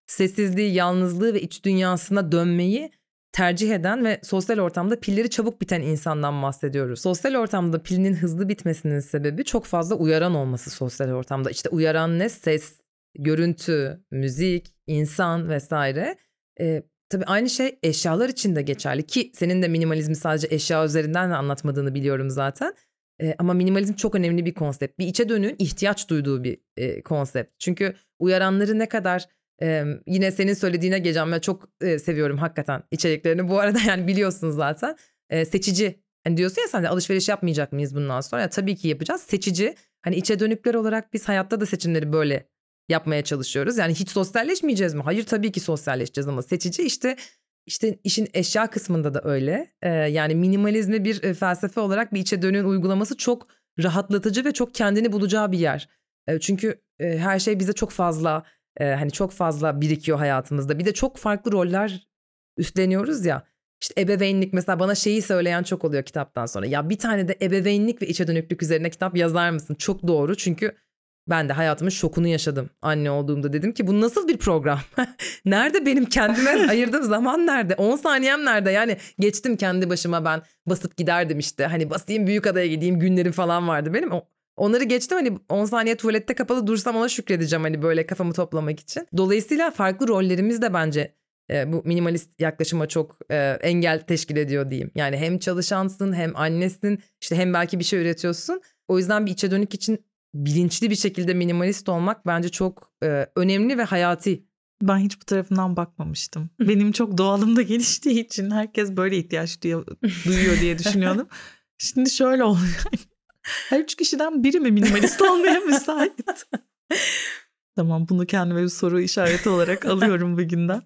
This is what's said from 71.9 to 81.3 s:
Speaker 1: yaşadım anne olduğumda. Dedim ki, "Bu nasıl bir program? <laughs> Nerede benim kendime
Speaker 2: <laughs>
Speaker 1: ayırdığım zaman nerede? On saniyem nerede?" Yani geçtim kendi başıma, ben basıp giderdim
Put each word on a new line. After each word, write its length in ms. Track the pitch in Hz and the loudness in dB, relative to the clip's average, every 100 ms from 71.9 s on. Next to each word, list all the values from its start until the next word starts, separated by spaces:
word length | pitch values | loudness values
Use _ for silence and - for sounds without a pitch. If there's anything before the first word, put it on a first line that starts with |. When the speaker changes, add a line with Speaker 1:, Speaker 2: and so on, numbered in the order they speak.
| 185 160 170 170 | 0 -2 2 2
Speaker 1:
yaşadım 420 | 156 156 135 127 _ | 2 0 -4 -6 _
anne 300 | 151 151 147 | -2 0 0
olduğumda. 420 | 143 143 143 143 | 0 0 -2 0
Dedim 200 | 151 202 | 0 -2
ki, 140 | 233 190 | -2 2
"Bu 140 | 208 | 4
nasıl 260 | 233 415 339 | 4 2 0
bir 100 | 240 | 0
program? 420 | 202 160 143 139 - - | 2 2 2 -2 -2 -4
<laughs> 480 | 254 - - - 190 | -4 -6 -12 -4 0
Nerede 400 | 196 294 349 277 | 2 4 2 2
benim 200 | 269 240 | 2 2
kendime 440 | 277 214 233 269 | 2 2 4 4
Speaker 2:
<laughs> 200 | 415 302 | 4 4
Speaker 1:
ayırdığım 340 | 226 240 285 | 4 2 0
zaman 440 | 233 214 247 320 339 | 2 2 2 2 2
nerede? 280 | 269 180 190 | 2 0 2
On 200 | 208 285 | 2 2
saniyem 500 | 320 262 262 294 277 | 2 2 2 2 2
nerede?" 260 | 214 190 | 2 2
Yani 260 | 202 233 190 - - | 2 2 -2 -8 0
geçtim 380 | 208 208 254 214 | 0 2 -2 0
kendi 320 | 190 185 175 | 0 0 0
başıma, 360 | 175 175 170 160 | 0 0 0 0
ben 160 | 160 - _ 170 | -2 -6 _ -2
basıp 320 | 180 - - | -2 -2 -2
giderdim 420 | 165 175 165 | 0 2 2